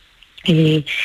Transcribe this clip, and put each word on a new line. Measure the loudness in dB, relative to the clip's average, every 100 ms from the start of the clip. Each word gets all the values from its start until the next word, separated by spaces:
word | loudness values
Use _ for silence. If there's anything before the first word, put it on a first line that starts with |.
| _ _ _ -14 0
eh, | 2 2 0 -4 -6